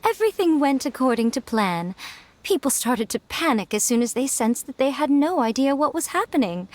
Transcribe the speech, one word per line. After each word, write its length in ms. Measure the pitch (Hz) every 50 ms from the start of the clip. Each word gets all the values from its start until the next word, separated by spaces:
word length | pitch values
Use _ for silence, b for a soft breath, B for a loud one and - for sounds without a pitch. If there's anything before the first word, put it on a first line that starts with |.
| -
Everything 540 | 427 453 - 427 440 392 - 392 339 320 294
went 260 | 285 277 277 262 -
according 460 | 294 226 - 262 262 233 226 226 233
to 80 | 226 269
plan. 540 | - - - 220 208 190 175 170 170 175 190 B B B B B B B B B
People 300 | _ - 403 285 - 277
started 360 | - - - 233 254 214 226 -
to 100 | - 226
panic 520 | _ _ - - 330 330 254 214 190 -
as 120 | - 208 -
soon 180 | - 247 233
as 120 | 240 233 -
they 120 | - 254
sensed 400 | 269 - - 240 220 240 - -
that 100 | - 269
they 140 | _ 262 269
had 200 | 277 247 302 294
no 300 | 277 285 277 320 370 339
idea 360 | 247 226 226 - 269 269 277
what 180 | 269 302 294 -
was 140 | 330 320 -
happening. 580 | - 349 440 - - 330 247 185 170 180 180 190